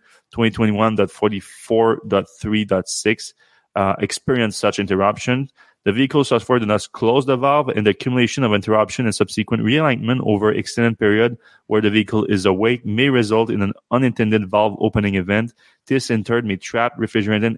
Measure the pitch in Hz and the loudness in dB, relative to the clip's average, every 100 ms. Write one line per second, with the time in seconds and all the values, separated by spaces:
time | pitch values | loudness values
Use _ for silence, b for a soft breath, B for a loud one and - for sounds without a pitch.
0 | b b b - 113 107 110 104 110 107 | b b b -2 0 2 0 2 0 0
1 | 98 - 107 101 - - - 113 113 113 | -6 -2 -2 -2 -12 -14 -2 2 2 0
2 | 110 101 - - 110 107 101 95 - - | 0 -2 -2 -8 -4 -2 0 -2 -2 -4
3 | 107 113 - - b b b - 98 - | -2 -2 -6 -20 b b b -2 -2 -2
4 | 101 - - 127 113 - 104 98 101 95 | -4 -4 -2 0 0 -2 -2 -2 -2 0
5 | 98 104 - 127 139 b b b - 104 | 0 0 -2 -2 -4 b b b -4 0
6 | 135 147 135 117 - 123 107 104 - - | 0 0 2 0 0 0 2 -2 -4 -4
7 | 113 127 131 131 135 147 131 104 107 98 | 0 2 2 0 2 0 0 0 0 0
8 | - 127 120 - 123 104 98 107 104 - | 0 0 0 0 0 0 2 2 0 -2
9 | 120 101 101 - 107 113 107 143 156 117 | -2 -2 -6 -6 -2 -2 0 0 0 0
10 | 110 127 - 101 107 107 - - 117 110 | -2 -2 0 0 2 0 -4 0 0 2
11 | 107 107 120 120 b b b 107 104 104 | 2 2 2 -2 b b b 0 2 2
12 | 101 110 - 101 98 92 110 123 - 107 | 2 0 0 0 2 2 2 0 -2 0
13 | 139 127 107 110 113 107 101 - - 120 | 2 2 2 2 0 0 -2 -4 -2 0
14 | 131 110 110 107 98 104 107 98 110 110 | 0 0 2 0 2 2 2 0 -2 0
15 | 104 98 90 101 117 - b b - 135 | 0 0 0 0 -2 -8 b b -4 -2
16 | - 113 101 120 113 95 - 117 120 - | 0 -2 0 -2 0 -4 -4 -2 -2 -2
17 | 110 113 104 107 113 | -2 0 0 0 0